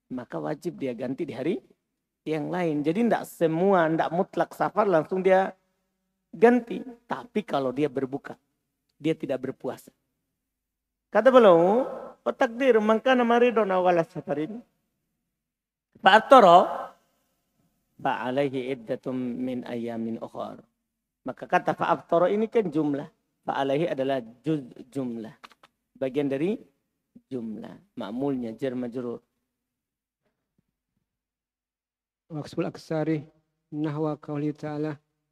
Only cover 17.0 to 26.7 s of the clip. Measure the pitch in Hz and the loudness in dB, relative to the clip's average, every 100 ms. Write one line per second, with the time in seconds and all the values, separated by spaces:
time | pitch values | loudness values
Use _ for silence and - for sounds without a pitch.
17 | _ _ _ _ _ _ _ _ _ - | _ _ _ _ _ _ _ _ _ -8
18 | 139 104 117 127 143 131 123 135 110 127 | -4 -4 -2 -2 -2 -4 -6 -8 -8 -8
19 | 135 127 127 123 127 123 - 120 117 113 | -6 -6 -6 -6 -6 -6 -8 -8 -8 -6
20 | 113 113 120 123 107 107 - _ _ _ | -6 -8 -10 -12 -12 -14 -20 _ _ _
21 | _ _ - - 123 - - 156 175 160 | _ _ -14 -12 -4 -2 -2 -2 -2 -4
22 | - 170 180 202 220 233 196 151 151 139 | -2 0 2 0 -2 -2 -2 -2 -2 -4
23 | 151 _ _ _ - 131 139 143 165 143 | -8 _ _ _ -8 -4 -2 -2 -2 -4
24 | 131 135 113 - - 156 123 - - 139 | -2 -4 -6 -10 -6 -4 -6 -18 -14 -10
25 | 127 117 110 - - _ _ _ _ _ | -8 -8 -12 -16 -20 _ _ _ _ _
26 | 135 127 143 135 165 233 - | -6 -2 -2 -2 -2 -4 -10